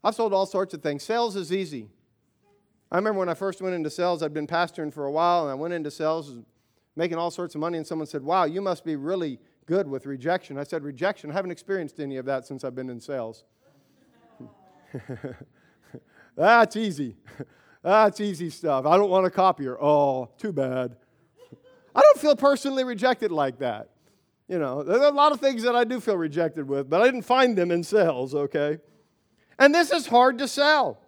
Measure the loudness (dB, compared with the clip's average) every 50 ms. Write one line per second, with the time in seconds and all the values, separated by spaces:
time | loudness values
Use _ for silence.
0 | 0 -2 0 0 -2 0 2 0 0 0 -2 -4 -4 -4 -6 -8 -6 -6 -6 -6
1 | -6 -4 -2 -2 -2 -2 -4 -8 -6 -4 -4 -4 -4 -6 -8 -14 -14 -14 _ _
2 | _ _ _ _ _ _ _ _ _ _ _ _ _ _ _ _ _ _ -4 -2
3 | -2 -2 -2 -2 -2 -4 -4 -4 -6 -8 -6 -6 -6 -6 -6 -4 -6 -6 -4 -2
4 | -2 -2 -2 -2 -4 -6 -4 -6 -8 -4 -2 -2 -2 -2 -4 -10 -10 -10 -8 -8
5 | -8 -4 -2 0 2 2 2 2 0 -2 -6 -6 -6 -6 -6 -6 -8 -8 -8 -4
6 | -2 -2 -2 -2 -6 -12 -16 -20 -20 _ _ _ _ _ _ _ _ _ _ -4
7 | -4 -4 -2 -4 -4 -6 -6 -6 -10 -8 -8 -6 -6 -4 -6 -6 -8 -6 -8 -8
8 | -8 -8 -8 -10 -4 0 0 2 2 0 0 -4 -4 -4 -4 -4 _ -8 -8 -6
9 | -6 -6 -4 -4 -4 -6 -8 -12 _ _ _ _ _ -2 -2 -2 -2 -2 -6 -10
10 | -8 -10 -12 -6 -2 -2 -2 -2 -2 -8 -10 -10 -8 -6 -6 -8 -6 -8 -8 -4
11 | -4 -4 -4 -4 -10 -8 -6 -6 -6 -6 -10 -12 -8 -8 -6 -6 -6 -8 _ -10
12 | -10 -8 -8 -8 -6 -4 -4 -4 -6 -8 -14 -10 -10 -10 -8 -8 -10 -10 -12 -14
13 | -12 -10 -8 -8 -8 -10 -12 -16 _ _ _ _ _ _ _ _ _ _ _ _
14 | _ _ _ _ _ _ _ _ -20 -20 _ _ _ _ _ _ _ _ -14 -14
15 | -12 -12 -14 -12 -12 -14 -14 -14 -20 _ _ _ _ _ _ _ _ _ -20 -20
16 | _ _ _ _ -20 _ _ 2 4 6 8 6 6 4 2 -4 -4 -4 -4 -6
17 | -8 -10 -10 _ _ -20 -18 -18 -18 _ _ _ _ _ _ _ _ 2 4 6
18 | 6 4 2 0 -6 -6 -4 -6 -8 -10 -10 -6 -2 -2 0 0 2 4 4 4
19 | 4 4 2 2 2 2 2 4 4 4 4 2 -4 -8 -6 0 2 4 4 4
20 | 4 2 0 -2 -6 -8 _ _ -8 -6 -2 -2 -2 -2 -2 -4 -4 -6 -8 _
21 | _ _ _ _ _ _ _ _ -20 _ -20 _ _ _ _ _ _ _ _ 8
22 | 8 8 8 8 6 2 2 4 4 2 2 2 -2 -4 -2 -2 -2 -4 -4 0
23 | 2 0 2 2 -2 -2 0 0 0 -2 -2 -4 -6 -6 -6 -6 -10 _ _ _
24 | _ _ _ _ _ _ _ _ _ _ -4 -4 -2 -2 -4 -6 -2 0 2 4
25 | 4 4 4 4 4 4 4 2 0 0 0 0 -2 0 2 2 2 0 -2 -4
26 | -2 -2 -2 -2 -2 -4 -2 -2 -2 -2 -2 -6 -6 -4 -4 -4 -2 0 2 4
27 | 4 4 2 0 -2 0 2 4 4 4 4 0 0 0 0 -2 -2 0 2 2
28 | 4 4 2 -2 -4 -4 -4 -4 -4 -2 -2 -2 -2 -2 -2 -6 _ _ _ _
29 | _ _ _ _ _ _ _ _ _ _ _ 6 6 6 8 6 4 4 2 -2
30 | -2 4 6 6 6 6 4 0 -6 -6 -2 2 4 4 4 4 2 0 -4 -8
31 | _